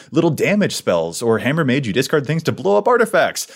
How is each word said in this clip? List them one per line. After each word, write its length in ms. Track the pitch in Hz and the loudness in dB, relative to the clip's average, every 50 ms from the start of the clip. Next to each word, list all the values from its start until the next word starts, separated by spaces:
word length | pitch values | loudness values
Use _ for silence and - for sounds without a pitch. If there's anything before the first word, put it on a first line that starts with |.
| - - | -12 -4
little 180 | - 147 165 170 | -2 0 2 2
damage 460 | 143 104 107 139 196 208 185 131 - | 0 0 0 0 2 2 0 -2 -2
spells, 480 | - - - 92 85 80 82 82 - 120 | -4 -2 0 0 0 0 -2 -4 -4 0
or 160 | 117 113 104 | 0 0 2
Hammer 260 | 101 120 147 170 160 | 0 -2 0 0 0
Mage, 220 | 123 120 143 139 110 | 0 0 0 -2 -2
you 60 | 90 | -2
discard 340 | 120 131 - - 156 135 120 | -2 0 0 0 -2 0 0
things 160 | 156 165 160 | -4 -2 -2
to 80 | - | -4
blow 260 | 113 - 127 190 202 208 | -4 -2 0 0 2 2
up 100 | 208 240 | 2 2
artifacts 600 | 247 233 233 220 - 170 139 95 - - - - - | 2 2 2 2 2 2 2 2 0 -4 -10 -12 -14